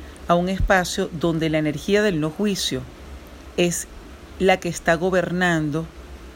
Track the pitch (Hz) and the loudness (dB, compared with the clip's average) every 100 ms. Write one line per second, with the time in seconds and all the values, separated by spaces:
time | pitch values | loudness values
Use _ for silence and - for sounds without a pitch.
0 | - - - 175 180 190 - 190 180 - | -18 -6 2 2 2 2 4 4 2 -2
1 | 190 165 170 160 156 156 151 147 - 202 | -4 0 0 2 2 2 0 -2 2 2
2 | 214 165 156 156 208 190 - 131 127 - | 4 2 -2 0 -2 0 -2 -4 -8 -14
3 | - - - - - - 175 170 - - | -16 -18 -18 -20 -6 0 0 0 -8 -14
4 | - - - - 185 185 175 160 - 170 | -18 -18 -14 0 4 4 2 -2 2 2
5 | 185 180 160 175 180 165 151 151 160 - | 2 2 2 2 2 2 2 -2 -4 -10
6 | - - - | -18 -18 -18